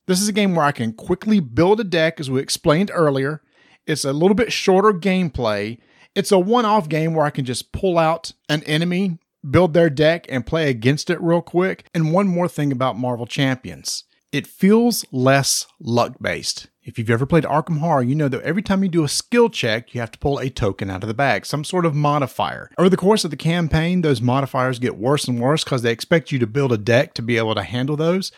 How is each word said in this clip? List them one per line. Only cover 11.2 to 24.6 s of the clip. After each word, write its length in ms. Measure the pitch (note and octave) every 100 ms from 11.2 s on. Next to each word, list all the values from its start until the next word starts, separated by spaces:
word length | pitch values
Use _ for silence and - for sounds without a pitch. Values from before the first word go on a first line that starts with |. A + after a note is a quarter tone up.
real 200 | E3+ E3+
quick. 440 | - F3 F#3+ F3 _
And 200 | F3 D#3
one 140 | F3 G3+
more 200 | F3 F3
thing 240 | - D3
about 260 | B2+ C3 G#2
Marvel 280 | B2 A#2+ A#2
Champions. 800 | - C3+ B2+ F#2 C#2+ - - - _ _
It 160 | C#3+ -
feels 560 | - F#3+ A3 A#3+ - -
less 560 | C3 B2+ C3+ C3+ - - _
luck-based. 840 | D#3 A#2+ A2+ C3 G2 D#2+ - - - _ -
If 140 | -
you've 100 | A2
ever 160 | A#2 C#3
played 200 | E3 -
Arkham 320 | D3 - D#3
Horror, 260 | E3+ C#3+
you 100 | A#2+
know 140 | D3+ C#3+
that 140 | B2+
every 200 | C3 F#3
time 220 | G3 F#3+
you 60 | G3
do 160 | E3 D3
a 40 |
skill 380 | - - A#3+ A3+
check, 440 | - A#2+ A2 -
you 80 | A#2+
have 100 | A2+
to 80 | -
pull 200 | C#3+ C#3
a 100 | B2+
token 400 | - G#2 F#2+ G2
out 120 | F#2
of 60 | G#2+
the 60 |
bag, 320 | A2+ C#3 G2+ -
some 180 | D3
sort 220 | D3+ F#3 E3
of 100 | D3
modifier. 760 | D3 D3 C3 - F2+ B1+ - -
Over 120 | F#3
the 80 | F#3
course 260 | F#3 A3
of 80 | E3
the 60 | C#3+
campaign, 640 | D#3+ F3 D#3+ D#3+ E3 F3+
those 200 | D#3+ B2
modifiers 580 | A#2+ C3 D3 C3+